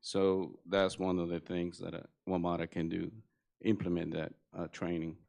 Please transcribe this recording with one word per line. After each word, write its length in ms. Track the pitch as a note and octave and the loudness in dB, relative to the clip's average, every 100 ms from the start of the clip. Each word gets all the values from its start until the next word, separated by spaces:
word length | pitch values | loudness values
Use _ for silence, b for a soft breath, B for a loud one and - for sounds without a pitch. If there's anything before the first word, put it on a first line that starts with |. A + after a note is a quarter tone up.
So 580 | - G2+ F#2+ F#2+ F2+ - E2+ | -2 2 4 4 0 -8 0
that's 320 | G2 F#2+ F2+ | 4 4 4
one 200 | F#2 F#2 | 2 2
of 100 | E2+ | 2
the 120 | E2+ | -2
things 380 | E2 F2+ F2 E2+ | -2 -2 -2 -4
that, 160 | F2 | -8
uh, 60 | E2+ - _ - | -8 -12 _ -2
WMATA 420 | F#2 F2 E2+ E2+ | 0 0 0 -2
can 180 | - E2 | -2 -2
do, 220 | F2 - A2 - _ _ _ | -2 -6 -8 -20 _ _ _
implement 500 | - A2 F#2 F2 D#2 | 0 0 0 -2 -2
that, 200 | D#2+ D#2+ - _ - | -4 -6 -8 _ -10
uh, 100 | E2 | -10
training. 480 | - F2 E2+ E2 D#2+ | -6 -4 -4 -4 -10